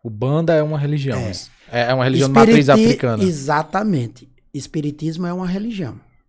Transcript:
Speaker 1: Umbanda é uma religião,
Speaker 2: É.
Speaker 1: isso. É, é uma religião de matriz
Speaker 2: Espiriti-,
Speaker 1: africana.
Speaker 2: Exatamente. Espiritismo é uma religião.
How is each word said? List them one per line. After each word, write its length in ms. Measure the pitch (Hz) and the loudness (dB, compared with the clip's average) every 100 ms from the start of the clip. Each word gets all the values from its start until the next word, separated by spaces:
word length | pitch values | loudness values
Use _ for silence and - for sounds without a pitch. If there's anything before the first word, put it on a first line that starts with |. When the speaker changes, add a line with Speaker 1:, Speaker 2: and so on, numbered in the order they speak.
Speaker 1:
Umbanda 480 | 117 107 123 151 165 | -12 -6 -2 0 2
é 80 | 160 | 2
uma 160 | 151 151 | 0 -2
religião, 400 | 143 147 135 - | -2 -2 -4 -4
Speaker 2:
É. 120 | 113 | -6
Speaker 1:
isso. 180 | 95 - _ - | -8 -14 _ -6
É, 180 | 120 120 | -2 0
é 40 | |
uma 100 | 131 | 0
religião 240 | 127 131 135 | 2 2 4
de 60 | |
matriz 340 | 135 226 226 139 | 4 6 6 6
Speaker 2:
Espiriti-, 180 | 143 226 | 6 6
Speaker 1:
africana. 360 | 240 127 113 | 2 0 0
Speaker 2:
Exatamente. 1040 | 190 156 135 147 156 190 214 160 117 - - _ _ | 0 -2 -2 -2 -2 -4 0 -2 -2 -10 -20 _ _
Espiritismo 720 | 143 - 160 147 147 156 165 180 | -12 -8 -6 -6 -6 -8 -6 -6
é 60 | |
uma 140 | 180 185 | -6 -6
religião. 520 | 190 220 208 135 - _ _ | -6 -6 -8 -8 -10 _ _